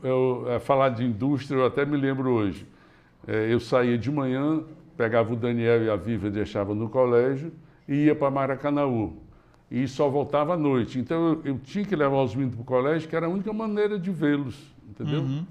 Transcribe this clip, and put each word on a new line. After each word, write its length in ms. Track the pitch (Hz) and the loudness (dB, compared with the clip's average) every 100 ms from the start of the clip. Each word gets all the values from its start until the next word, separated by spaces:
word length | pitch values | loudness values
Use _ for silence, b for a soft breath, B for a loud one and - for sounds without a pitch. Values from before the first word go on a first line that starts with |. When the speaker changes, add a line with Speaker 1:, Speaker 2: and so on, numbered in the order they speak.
Speaker 1:
eu, 420 | 131 131 131 120 120 | -2 2 2 0 -2
é, 100 | 117 | -2
falar 300 | - 135 135 | 2 2 2
de 140 | 117 123 | 2 -2
indústria, 520 | 104 131 143 - 131 | 0 0 0 0 2
eu 80 | 123 | 2
até 200 | 139 143 | 2 0
me 100 | 147 | 0
lembro 360 | 135 135 131 | 0 0 0
hoje. 340 | 117 101 - - b b b b b - | 2 0 -4 -10 b b b b b -4
É, 260 | 110 110 | -2 2
eu 60 | 120 | 0
saía 380 | 120 131 123 120 | 2 2 2 0
de 140 | 107 | 0
manhã, 520 | 147 131 131 147 156 160 - - - | -2 0 0 0 -2 -4 -12 -12 -4
pegava 340 | 113 117 110 | 0 2 0
o 40 | 120 | 0
Daniel 480 | 120 120 117 117 | -2 0 4 4
e 60 | 113 | 2
a 60 | 101 | -2
Vivian, 360 | 101 110 104 | -2 -2 -2
deixava 420 | 104 101 - 101 | -2 -2 -2 -2
no 160 | 107 117 | -2 -2
colégio 640 | 127 127 120 131 135 165 - B B B | 2 4 4 4 0 -6 -14 B B B
e 180 | 143 151 | 2 4
ia 100 | 147 | 4
pra 140 | 139 | 2
Maracanaú. 840 | 139 135 131 147 147 139 117 95 78 - b b b b | 0 -2 -2 -2 0 2 0 -2 -6 -18 b b b b
E 180 | 120 131 | -2 -2
só 220 | 123 147 | 2 2
voltava 460 | 143 143 143 147 175 | 2 0 0 0 2
à 20 | |
noite. 420 | 147 131 104 127 | 2 2 0 -2
Então, 340 | - 165 165 | -2 0 2
eu, 80 | 156 139 | 0 -2
eu 60 | 131 | -6
tinha 260 | - 202 202 | -6 -6 -2
que 100 | 165 | 0
levar 260 | 139 139 | 2 2
os 100 | 127 117 | 0 0
meninos 200 | 131 107 | -4 -4
pro 80 | 117 | -2
colégio, 420 | 127 135 165 160 | 0 2 0 -2
que 80 | 165 | -4
era 120 | 165 | -2
a 20 | |
única 240 | 196 202 | -2 -4
maneira 440 | 214 226 208 208 208 | -4 -4 -2 -2 -2
de 100 | 175 | -4
vê-los, 460 | 165 147 143 131 - - - - | 0 0 0 -2 -8 -16 -20 -20
entendeu? 320 | - 147 147 | -8 -4 -2
Speaker 2:
Uhum. 240 | 135 143 185 | -2 -4 -6